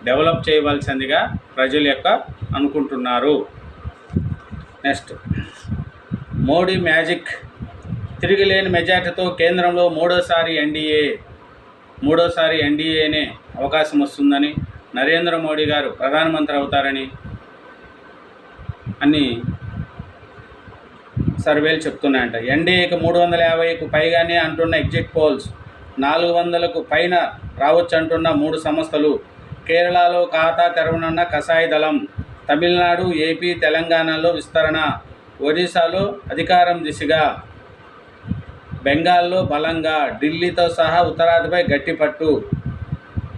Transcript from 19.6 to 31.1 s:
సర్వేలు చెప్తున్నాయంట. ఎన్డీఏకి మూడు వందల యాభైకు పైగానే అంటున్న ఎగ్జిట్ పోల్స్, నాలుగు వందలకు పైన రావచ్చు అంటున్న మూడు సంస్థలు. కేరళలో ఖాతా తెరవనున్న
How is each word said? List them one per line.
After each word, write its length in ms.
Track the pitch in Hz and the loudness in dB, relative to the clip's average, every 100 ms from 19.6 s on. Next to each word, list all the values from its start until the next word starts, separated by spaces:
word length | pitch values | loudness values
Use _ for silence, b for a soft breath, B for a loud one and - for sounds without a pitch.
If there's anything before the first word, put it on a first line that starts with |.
| - - - - - - - - - - - - - - - - - - 156 | -10 -12 -12 -14 -20 -20 -20 -20 -20 -20 -20 -20 -20 -20 -10 -4 -2 -2 2
సర్వేలు 300 | 147 156 160 | 2 2 0
చెప్తున్నాయంట. 580 | 156 - 143 131 120 | -4 -2 0 0 0
ఎన్డీఏకి 600 | 113 123 147 170 180 175 170 | -4 -2 0 2 2 2 0
మూడు 220 | 165 175 | 2 4
వందల 240 | 175 170 | 4 4
యాభైకు 440 | 165 165 165 165 160 | 2 2 0 -2 -2
పైగానే 500 | 156 165 170 170 170 | 0 2 2 2 0
అంటున్న 380 | 160 151 165 | 0 -2 0
ఎగ్జిట్ 420 | 160 139 165 - 165 | 0 0 -2 -2 2
పోల్స్, 340 | 151 135 - - - - - - | 2 0 -6 -16 -20 -20 -14 -4
నాలుగు 340 | 139 165 175 | 0 2 2
వందలకు 540 | 170 175 170 170 170 - | 0 0 0 -2 -4 -2
పైన 220 | 151 180 175 147 - - - | 0 2 0 0 -6 -12 -2
రావచ్చు 380 | 143 170 170 160 | 2 4 4 0
అంటున్న 340 | 160 160 165 | 0 0 0
మూడు 280 | 147 156 160 | 0 0 -2
సంస్థలు. 600 | 156 160 151 151 151 123 - - - - - | -2 -2 -2 0 2 0 -6 -20 -18 -12 0
కేరళలో 560 | 170 175 180 175 175 | 2 4 4 4 4
ఖాతా 440 | 175 160 165 165 175 | 2 2 2 4 2
తెరవనున్న 540 | 165 160 165 165 | 2 0 0 -2